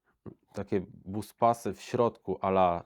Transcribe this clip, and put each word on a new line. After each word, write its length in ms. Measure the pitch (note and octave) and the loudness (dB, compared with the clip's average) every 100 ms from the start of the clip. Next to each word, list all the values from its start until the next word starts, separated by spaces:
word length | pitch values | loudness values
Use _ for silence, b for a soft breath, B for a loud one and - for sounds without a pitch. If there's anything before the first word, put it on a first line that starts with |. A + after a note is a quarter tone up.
| _ _ - - _ | _ _ -20 -20 _
takie 320 | - G2 G2+ F2 - F2+ | -12 -4 -4 -4 -14 -10
bus 280 | G#2 - | -10 -10
pasy 400 | _ A#2 A#2+ G#2 | _ 2 2 -4
w 80 | F#2+ | -8
środku 560 | - A#2+ A#2 - - F#2 | -6 0 0 0 -8 -4
a 60 | G2 | 0
la 360 | F#2+ F#2 F2 | 4 4 2